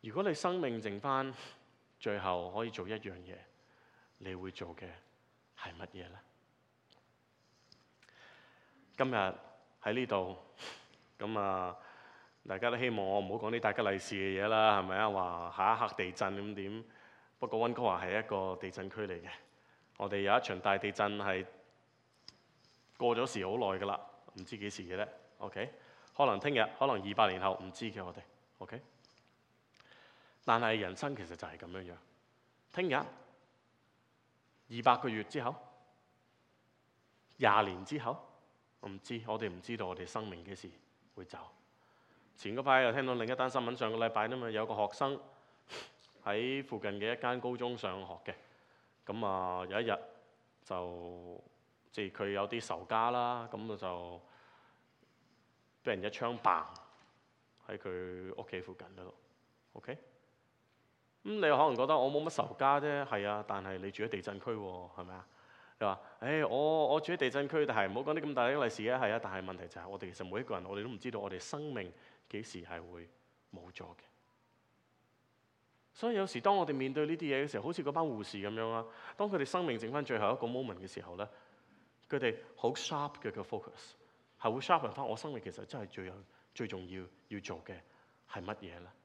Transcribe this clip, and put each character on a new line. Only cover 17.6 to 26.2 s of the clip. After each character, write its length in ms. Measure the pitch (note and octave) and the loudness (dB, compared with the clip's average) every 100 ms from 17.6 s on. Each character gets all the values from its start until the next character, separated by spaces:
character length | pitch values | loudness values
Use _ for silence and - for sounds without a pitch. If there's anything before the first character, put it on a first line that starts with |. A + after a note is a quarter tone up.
| A#2 | 2
溫 40 | |
哥 100 | A#2 | 4
華 220 | A#2+ F2+ F2+ | 2 2 2
係 140 | G2+ | 0
一 80 | A2 | 0
個 280 | G2+ F#2+ F#2 | 0 0 -2
地 100 | F#2+ | -6
震 180 | F#2+ F#2+ | -6 -8
區 120 | A2 | -6
嚟 200 | G#2 F2 | -6 -6
嘅， 80 | F2 - - _ _ _ _ _ | -8 -14 -18 _ _ _ _ _
我 120 | G2+ | -2
哋 120 | G2+ | 2
有 160 | G2 A2+ | 6 6
一 40 | |
場 180 | - F#2 | 4 0
大 180 | G2+ G2 | 4 4
地 140 | G#2 | 2
震 260 | G2 G#2 G#2 | 2 2 2
係 280 | G2+ F#2 F#2+ - - _ _ _ _ _ - - _ _ _ _ _ - | 0 0 -2 -12 -20 _ _ _ _ _ -20 -20 _ _ _ _ _ 0
過 180 | B2 A#2 | 4 4
咗 120 | B2+ | 2
時 180 | A2 F#2+ | 0 -2
好 60 | |
耐 260 | A2 G#2+ F#2+ | 0 0 0
㗎 60 | G2+ | 0
啦， 140 | G2+ - - - - | -2 -6 -18 -20 -16
唔 80 | |
知 140 | F#2 A2 | -12 -8
幾 120 | G2+ | -8
時 140 | - | -8
嘅 120 | F2+ F#2 | -8 -4
呢？ 120 | G#2+ - - _ | -4 -6 -20 _
OK， 300 | G#2 F#2+ A#2+ - - - - | -8 -6 -6 -8 -20 -20 -20
可 100 | - | 2